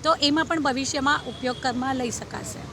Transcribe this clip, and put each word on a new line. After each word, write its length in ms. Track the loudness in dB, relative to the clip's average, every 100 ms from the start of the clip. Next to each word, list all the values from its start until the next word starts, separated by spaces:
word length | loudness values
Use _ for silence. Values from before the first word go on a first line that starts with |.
તો 120 | 4 4
એમાં 240 | 4 4 2
પણ 160 | 2
ભવિષ્યમાં 580 | 2 0 0 0 2 2 0
ઉપયોગમાં 680 | -4 -4 -2 -2 0 -2 0
લઈ 160 | -2
શકાશે. 480 | -4 -8 -8 -10 -10 -12